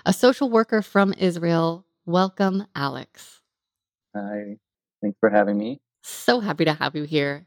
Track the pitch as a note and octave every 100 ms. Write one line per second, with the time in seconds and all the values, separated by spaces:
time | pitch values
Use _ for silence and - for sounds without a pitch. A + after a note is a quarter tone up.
0 | - - B3 C4 C4+ A3+ A3+ A3 G3 G3+
1 | G3 - F#3 E3+ E3+ E3 E3 E3+ _ _
2 | - F3+ F#3+ F#3 G3 F#3+ G3+ - C#3 C3
3 | - - - - _ _ _ _ _ _
4 | _ - G2+ G#2 G#2 A2 _ _ _ _
5 | G#2 - A2 G#2 G2+ G#2 A2 C3+ _ _
6 | - - - B3 G#3 D3+ D#3 D3+ C3+ D3+
7 | D3 D3+ C#3+ C#3+